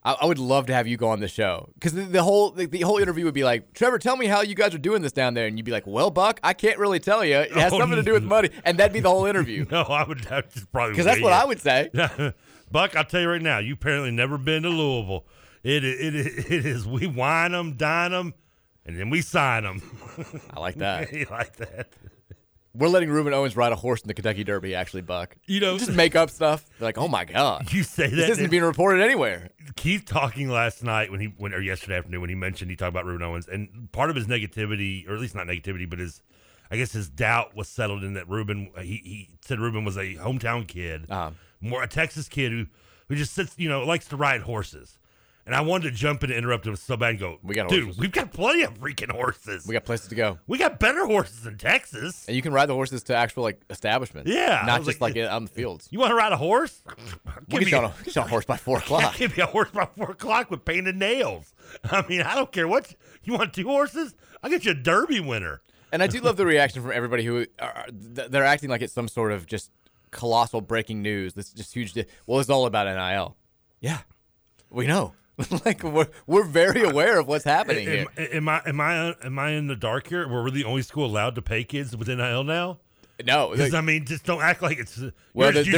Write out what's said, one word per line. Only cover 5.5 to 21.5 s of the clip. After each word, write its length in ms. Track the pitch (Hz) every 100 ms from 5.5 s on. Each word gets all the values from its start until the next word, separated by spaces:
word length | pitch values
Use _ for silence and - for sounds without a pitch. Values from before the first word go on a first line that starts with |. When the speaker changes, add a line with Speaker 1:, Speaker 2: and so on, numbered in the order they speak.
| 110
Speaker 1:
you'd 60 | 113
be 60 |
like, 120 | 113 101
"Well, 220 | 104 180
Buck, 300 | 170 202 226
I 120 | 165
can't 260 | 185 214 220
really 200 | 202 180
tell 240 | 190 214 185
you. 100 | 143
It 120 | 151
has 220 | - 170
Speaker 2:
Oh, 60 | 185
Speaker 1:
something 180 | 175 -
to 60 |
do 100 | 208
with 100 | 220
Speaker 2:
no. 60 | 208
Speaker 1:
money." 200 | 214 196 -
And 140 | 170 175
that'd 160 | 208
be 80 | 202
the 80 | 196
whole 160 | 190 190
interview. 400 | 196 131 107 147
Speaker 2:
<laughs> 40 |
No, 100 | 165
I 260 | 151 147 151
would, 180 | 147 113
I 60 | 135
would 140 | -
just 200 | - 95
probably 240 | 131 117 107
Speaker 1:
'Cause 80 |
that's 140 | 175 247
Speaker 2:
wait 60 |
Speaker 1:
what 100 | 220
Speaker 2:
it. 80 | 180
Speaker 1:
I 40 | 277
would 140 | 214
say. 300 | 143 131 156
Speaker 2:
<laughs> 800 | 139 - - 143 - _ - -
Buck, 240 | 151 190 160
I'll 80 |
tell 160 | 139 180
you 80 | 170
right 120 | 170
now, 160 | 160 117
you've 200 | 110 139
apparently 320 | 135 139 135
never 260 | 117 131 143
been 260 | 131 156
to 60 | 170
Louisville. 560 | 165 151 127 98 92 - _ - _
It, 200 | 127 147
it, 320 | 131 127 156 151
it, 0 |
<laughs> 360 | 143 120 -
it 140 | 165 143
is, 220 | 120 104
we 200 | 127 170
wine 460 | 123 131 165 170
'em, 200 | 175 170
dine 400 | 131 151 165 175
'em, 200 | 180 180 - _ _ _ _ -
and 120 | 85
then 120 | 101
we 120 | 156
sign 440 | 139 165 139 117 104
'em. 160 | 92 - 107 - -
<laughs> 340 | 151 160 -
Speaker 1:
I 80 | -
like 140 | 85 131
that. 360 | 190 127 165
Speaker 2:
<laughs> 0 |
You 120 | 151 143
like 260 | 110 117